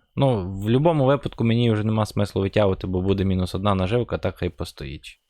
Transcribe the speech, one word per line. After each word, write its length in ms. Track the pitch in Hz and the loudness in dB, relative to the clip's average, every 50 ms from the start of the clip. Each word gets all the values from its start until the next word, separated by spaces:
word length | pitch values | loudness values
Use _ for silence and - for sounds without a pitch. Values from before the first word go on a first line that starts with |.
| _ _ - | _ _ -2
Ну, 360 | - 139 135 123 101 90 92 | 0 2 2 2 0 -2 -4
в 120 | 98 95 98 | -6 -4 0
будь-якому 420 | 107 117 131 151 175 165 151 131 | 2 2 4 4 4 4 4 4
випадку 380 | 131 143 139 - - - - 120 | 2 2 2 -2 -6 -4 -2 0
мені 280 | 113 113 120 120 117 | 2 2 2 2 2
вже 120 | 113 107 107 | 2 2 0
нема 220 | 110 110 110 107 | 0 0 0 0
смислу 360 | - - 107 104 - - 98 | 0 -2 -2 -2 -2 0 -2
витягувати, 460 | 98 98 - 107 104 98 95 - - | -2 0 2 2 2 2 2 0 -2
бо 140 | 95 92 92 | -4 -2 0
буде 240 | 92 98 98 98 95 | 0 2 2 2 2
мінус 300 | 95 92 92 92 - - | 0 0 0 -2 -2 -4
одна 200 | 95 95 104 98 | -2 0 0 0
наживка, 420 | 95 92 92 113 123 113 - 92 | 0 0 0 0 -2 -2 -2 -4
так 200 | 90 - 101 - | -4 -4 -4 -4
хай 120 | - 92 87 | -4 -6 -6
постоїть. 720 | - - 90 - - - 71 67 71 76 - - - _ _ | -6 -8 -10 -12 -12 -12 -12 -12 -12 -14 -16 -20 -20 _ _